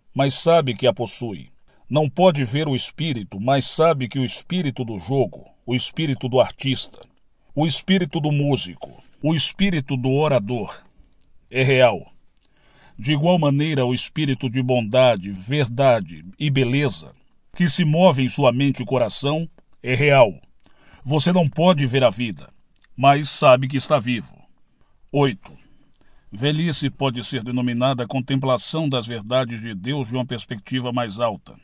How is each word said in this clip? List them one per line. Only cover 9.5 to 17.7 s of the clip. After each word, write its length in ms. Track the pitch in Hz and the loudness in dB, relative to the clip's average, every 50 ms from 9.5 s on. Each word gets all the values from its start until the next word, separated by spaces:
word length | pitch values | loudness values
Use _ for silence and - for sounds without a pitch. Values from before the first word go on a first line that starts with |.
| - - 196 202 175 151 131 - 139 127 | 0 0 -2 0 0 -2 -4 -4 -4 -2
do 140 | 123 131 | -2 0
orador 720 | 131 143 156 151 139 120 101 104 123 113 101 - - - - _ _ _ - _ _ _ _ _ - - _ - | 0 2 2 2 2 0 0 -2 -6 -6 -6 -8 -12 -18 -20 _ _ _ -20 _ _ _ _ _ -20 -20 _ -8
é 120 | 120 131 131 | -2 0 2
real. 480 | 135 135 127 127 117 104 - - - - - _ _ _ _ _ _ _ _ _ _ _ _ _ - - - | 4 4 6 6 6 4 2 -8 -14 -20 -20 _ _ _ _ _ _ _ _ _ _ _ _ _ -20 -16 -10
De 140 | 104 139 | -4 -4
igual 260 | 151 143 151 170 185 170 | -2 0 2 2 2 2
maneira, 480 | 151 143 139 143 151 160 156 139 127 | 2 2 0 0 0 -2 -2 -2 -2
o 80 | 123 127 | -2 -2
espírito 560 | 123 - - - 151 156 143 131 - - 123 | -4 -4 -6 -4 -4 -2 -2 -2 -2 -4 -4
de 120 | 110 131 | -4 -2
bondade, 720 | 127 127 131 123 113 101 113 127 131 123 113 95 90 101 | -2 0 0 -2 -2 0 2 4 4 4 4 2 -2 -8
verdade 920 | 98 92 95 113 139 151 139 110 117 127 139 135 120 110 92 78 85 78 82 92 98 - | -10 -10 -8 -4 -2 -2 -2 -2 0 2 4 4 4 2 0 -6 -12 -18 -18 -16 -10 -6
e 100 | 143 151 | -4 -2
beleza 640 | 135 135 123 117 127 143 147 123 98 - - - - _ _ _ _ _ _ _ - | 0 0 0 0 0 0 0 -2 -4 -6 -14 -18 -20 _ _ _ _ _ _ _ -4
que 140 | - 175 | 0 0
se 160 | 160 | 0